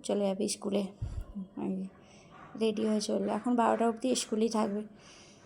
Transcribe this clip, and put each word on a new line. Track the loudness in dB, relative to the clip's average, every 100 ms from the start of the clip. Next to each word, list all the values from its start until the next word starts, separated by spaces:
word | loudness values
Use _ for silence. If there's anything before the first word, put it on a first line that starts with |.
চলে | -2 0 2
যাবে | 0 -2
স্কুলে, | -2 -2 -2 -2 -6 -8 -8 -10 -10 -12 -6
এই | -4 -4 -6 -12 -20 -20 -20 -20 -14 -2
রেডি | 0 2 2
হয়ে | 0
চললো। | 0 0 0
এখন | 0 2 4
বারোটা | 4 4 2
অবধি | 2 0 0
স্কুলেই | 0 0 2
থাকবে। | 2 0 -2 -6 -12 -20 -20 -20 -20